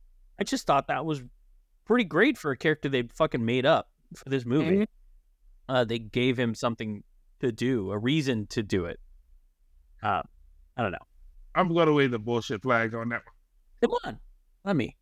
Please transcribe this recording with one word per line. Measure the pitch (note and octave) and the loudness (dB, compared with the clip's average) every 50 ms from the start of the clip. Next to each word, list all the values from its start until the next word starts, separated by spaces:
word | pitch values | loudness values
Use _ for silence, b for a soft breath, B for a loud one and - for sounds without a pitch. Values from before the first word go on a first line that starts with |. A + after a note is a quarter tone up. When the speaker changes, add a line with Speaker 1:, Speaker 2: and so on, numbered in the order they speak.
| - - - _ - - - - | -20 -20 -20 _ -20 -20 -8 -6
Speaker 1:
I | G3+ | -4
just | - C4 B3+ - | -4 -4 -2 0
thought | - C#3+ C#3 - - | 2 2 2 2 0
that | C#3+ C3 D3+ | -4 -4 -2
was | D#3+ D3+ C3+ B2 - - _ _ _ - - _ _ _ _ _ | -4 -4 -6 -6 -12 -20 _ _ _ -20 -20 _ _ _ _ _
pretty | - A3 B3 A3 | 2 2 2 2
great | D#3 D3+ E3+ A3+ D4+ B3 | 2 2 4 4 4 2
for | - - D3 | 0 -4 -4
a | B2+ | -4
character | - - E3 D3+ - - C#3+ | 0 2 0 2 2 0 0
they | C3+ B2+ A#2+ A#2 - | 0 0 -2 -4 -2
fucking | - D#3+ D3+ - B2+ A2+ | -2 0 0 0 -2 0
made | A2+ B2 B2+ B2 | 0 0 2 4
up | D3 D#3 G#2+ - - _ _ _ _ E3 | 4 2 2 0 -4 _ _ _ _ -20
for | - - C3+ | -18 -6 -4
this | C3+ C3 A#2+ | -4 -2 0
movie. | A#2 B2+ D#3 - - | 0 0 2 2 2
Speaker 2:
Mm-hmm. | F#3 G3 G#3+ - _ - - - - - _ _ _ _ _ - - - _ | 2 2 0 -2 _ -14 -20 -20 -20 -20 _ _ _ _ _ -20 -20 -20 _
Speaker 1:
Uh, | - C3 B2+ A#2+ | -2 0 0 2
they | G#2+ A#2 A#2 | 2 -2 -4
gave | A2+ G#2 - B2 B2 C3 B2 B2 | -6 -4 -2 0 2 2 2 0
him | B2 A#2 A2 | 0 -2 -2
something | - - A#2+ A2+ - A#2 G#2+ G#2 G2+ - _ _ _ _ _ _ _ | -2 -4 -4 -4 -4 -6 -8 -8 -10 -12 _ _ _ _ _ _ _
to | - B2 | -4 -4
do, | A2+ - A#2 B2+ C3 A2+ F#2+ F#2 | -2 0 0 0 0 0 0 -2
a | G2+ | -4
reason | G#2 A2 B2 D3+ D#3+ C3+ C3+ B2 A2 G#2 - | -2 0 2 2 2 2 0 -2 -2 -4 -4
to | - A#2+ | -4 -6
do | G#2+ F#2 G2+ F#2 E2 | -4 -2 -2 -2 -2
it. | D2 - - - - - - _ _ - - _ _ _ _ _ _ _ - _ _ - - | -4 -8 -12 -16 -20 -20 -20 _ _ -20 -20 _ _ _ _ _ _ _ -20 _ _ -16 -6
Uh, | A2+ G#2 F#2+ E2 - - - - - - - - - _ _ | -4 -2 -2 -2 -4 -6 -14 -20 -20 -20 -20 -20 -20 _ _
I | B2+ | -4
don't | A#2 F#2+ | -4 -4
know. | D#2+ - - _ _ - - - - - - - - | -4 -6 -12 _ _ -20 -20 -20 -20 -20 -20 -4 0
Speaker 3:
I'm | D#3+ F#3 E3+ | 0 0 2
gonna | E3 E3+ E3 D#3 D3 | 2 4 4 6 6
wave | D3 C#3 B2+ | 4 4 2
the | A#2+ A2 | 0 -2
bullshit | G#2 A#2 A#2+ A#2 - - A#2+ G2 | -4 -2 -2 -2 -2 -4 -6 -4
flag | - C3 A#2+ A2+ A2+ A2 A2+ | 0 2 2 2 2 0 -2
on | A#2 A2+ A#2 | -6 -6 -6
that | A#2 A2+ - | -6 -6 -8
one. | - - _ _ _ _ _ _ _ - - | -12 -20 _ _ _ _ _ _ _ -2 -2
Speaker 1:
Come | - - - B4 - | -2 0 0 -4 -6
on. | - - - - - - _ _ _ _ _ - | -8 -10 -12 -16 -20 -20 _ _ _ _ _ -4
Let | G3 G3 | -2 0
me, | C#3 G2+ - - _ | 0 0 -2 -6 _